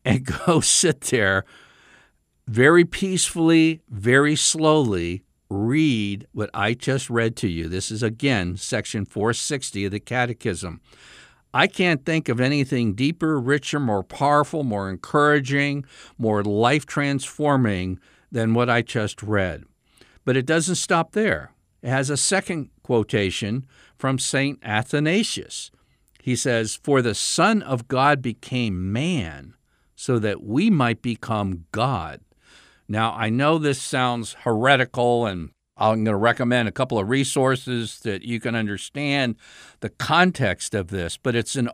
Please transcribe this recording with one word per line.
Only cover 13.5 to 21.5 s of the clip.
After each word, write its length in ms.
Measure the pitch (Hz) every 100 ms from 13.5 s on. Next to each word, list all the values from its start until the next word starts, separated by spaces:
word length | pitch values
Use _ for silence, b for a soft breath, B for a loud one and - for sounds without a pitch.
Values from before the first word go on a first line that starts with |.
| 143 - 147
more 240 | 127 101
powerful, 640 | 92 - 143 147 143 165
more 260 | 135 104 95
encouraging, 920 | 92 - 147 147 147 131 143 143 143 135 B B B
more 240 | 113 104
life-transforming 1600 | 104 104 120 151 - - 143 139 - - 147 135 117 95 92 92 b b b
than 220 | 120 113
what 140 | 113 120
I 140 | 120
just 400 | 117 117 107 -
read. 400 | 101 104 92 76 - _ b b b b
But 120 | - 131
it 100 | 131
doesn't 280 | 160 165
stop 380 | 175 - 175 165
there. 400 | 208 214 80 71